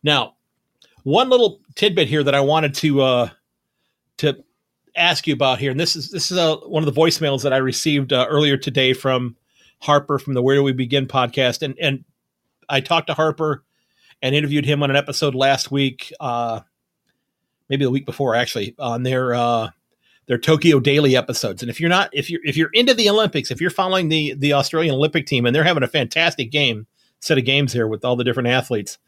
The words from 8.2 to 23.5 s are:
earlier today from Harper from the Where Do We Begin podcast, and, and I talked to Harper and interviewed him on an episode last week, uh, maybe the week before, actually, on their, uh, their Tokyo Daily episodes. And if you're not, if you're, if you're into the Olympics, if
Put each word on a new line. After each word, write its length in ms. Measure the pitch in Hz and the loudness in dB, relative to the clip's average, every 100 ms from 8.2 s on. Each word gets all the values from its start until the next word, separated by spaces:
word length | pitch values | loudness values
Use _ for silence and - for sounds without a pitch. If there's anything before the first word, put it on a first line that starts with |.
| 127 | 2
earlier 280 | 147 151 135 | 2 2 0
today 340 | 147 127 131 | 0 0 2
from 460 | 127 135 127 123 117 _ _ _ _ | 2 0 -2 -2 -10 _ _ _ _
Harper 400 | - 147 143 143 | 2 2 2 -4
from 140 | 143 | -2
the 80 | 127 | 0
Where 160 | 127 139 | 2 4
Do 60 | |
We 100 | 139 | 2
Begin 340 | 127 123 139 131 | 0 -2 -2 0
podcast, 540 | 135 123 139 127 117 | -2 -2 0 0 0
and, 140 | 147 127 | -8 -4
and 240 | 156 135 - _ _ _ _ _ - | -4 -4 -10 _ _ _ _ _ -4
I 140 | 160 | -4
talked 260 | - 170 - | 0 -2 -2
to 60 | |
Harper 500 | 156 160 147 156 143 _ _ _ _ _ _ | -2 -2 0 -4 -4 _ _ _ _ _ _
and 140 | 131 143 | -2 0
interviewed 300 | 147 147 143 | 0 0 0
him 180 | 147 | 0
on 60 | 139 | 2
an 80 | 139 | 0
episode 360 | 143 135 147 | 0 -2 -2
last 380 | 127 135 135 - | 2 2 2 -2
week, 420 | 139 135 131 - - | -2 -2 -4 -18 -10
uh, 400 | 143 120 117 110 _ _ _ _ _ _ _ _ _ _ _ | -6 -4 -4 -8 _ _ _ _ _ _ _ _ _ _ _
maybe 160 | 139 135 | -2 0
the 40 | |
week 160 | 135 139 | 0 -4
before, 300 | - 135 113 | -4 0 0
actually, 400 | 120 117 101 - | 0 -4 -8 -8
on 260 | 127 120 | -6 -4
their, 300 | 127 127 127 | -2 -2 0
uh, 360 | 120 120 117 110 _ _ _ _ _ - | 0 0 0 -4 _ _ _ _ _ -4
their 100 | 120 | -2
Tokyo 420 | - 156 165 143 | 2 4 4 4
Daily 360 | 131 143 143 127 | 4 4 4 2
episodes. 480 | 123 120 113 95 | 0 -6 -6 -6
And 60 | 120 | -10
if 100 | 113 | -4
you're 100 | 165 | 0
not, 200 | 180 - | 0 0
if 160 | 143 147 | -6 -6
you're, 120 | 170 | -6
if 140 | 147 151 | -2 0
you're 120 | 160 | 2
into 200 | 220 247 | 2 4
the 160 | 233 208 | 4 4
Olympics, 400 | 214 214 151 | 4 2 -2
if 120 | - | -6